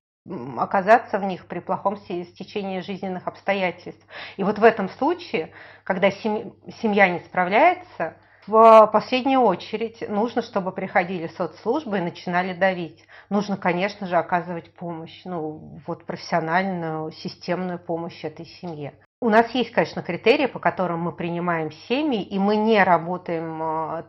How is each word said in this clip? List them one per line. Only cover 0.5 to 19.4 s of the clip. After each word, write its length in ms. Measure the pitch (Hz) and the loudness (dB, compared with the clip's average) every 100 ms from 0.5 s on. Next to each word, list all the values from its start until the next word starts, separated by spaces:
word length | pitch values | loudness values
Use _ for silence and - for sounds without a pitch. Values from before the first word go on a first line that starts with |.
| 117 | -6
оказаться 600 | 196 196 185 247 - 202 | -2 0 4 4 4 -4
в 40 | |
них 220 | 196 175 - | -4 -6 -10
при 140 | 175 | -10
плохом 380 | 180 202 202 202 | -6 -4 -4 -4
се-, 260 | - 175 | -8 -10
стечении 560 | 175 - 190 214 190 185 | -10 -14 -10 -8 -6 -6
жизненных 480 | 175 185 190 180 - | -8 -8 -6 -6 -8
обстоятельств. 760 | - - 196 185 170 165 - _ - - - | -8 -2 0 -2 -4 -14 -18 _ -16 -14 -4
И 60 | |
вот 160 | 190 208 | -2 6
в 60 | |
этом 240 | 226 - 185 | 6 6 -4
случае, 640 | - 285 349 - 170 160 - - - | -2 -2 -2 -4 -6 -6 -12 -20 -12
когда 260 | - 185 190 | -6 0 0
сем-, 420 | 190 220 214 190 - - - | 0 -4 -4 -6 -16 -20 -6
семья 260 | 220 208 190 | 0 4 4
не 120 | 170 | 2
справляется, 960 | - 185 180 214 339 349 - - 160 - _ _ - | -4 -2 2 4 4 2 -6 -8 -8 -8 _ _ 2
в 420 | 220 226 220 214 | 8 10 12 10
последнюю 480 | 214 - 254 269 269 | 4 0 -2 2 4
очередь 680 | 220 180 - 220 226 - - | 4 2 -4 -8 -8 -8 -6
нужно, 320 | 202 233 240 | -2 -2 -2
чтобы 300 | 226 202 185 | -4 -4 -6
приходили 560 | - 185 196 180 180 160 | -6 -2 0 0 -4 -8
соцслужбы 720 | - 170 - 208 294 277 196 | -6 -8 -6 -4 -2 -2 -4
и 20 | |
начинали 520 | 170 170 185 175 185 | -4 -6 -4 -2 -2
давить. 520 | 175 190 180 160 - _ - - | 0 0 0 -8 -12 _ -20 -4
Нужно, 280 | 208 202 196 | -2 -2 -2
конечно 500 | 185 175 202 - 185 | 0 0 -2 -4 -2
же, 100 | 175 | -2
оказывать 560 | 165 175 170 170 165 | 0 -2 -4 -10 -12
помощь, 500 | - 170 160 165 - | -12 -10 -10 -12 -16
ну, 560 | 180 175 156 156 151 165 | -12 -8 -8 -10 -16 -16
вот 200 | 170 165 | -12 -10
профессиональную, 1080 | - 185 - 170 160 175 190 175 165 156 156 | -10 -10 -2 -2 0 0 0 -4 -6 -6 -8
системную 720 | - 180 - - 175 185 175 | -10 -12 -10 -6 -4 -4 -8
помощь 440 | - 170 165 - | -6 -6 -8 -10
этой 220 | 156 151 165 | -12 -12 -18
семье. 480 | - 175 151 139 - _ - | -14 -12 -10 -12 -14 _ -4
У 100 | 240 | 2
нас 200 | 214 | 4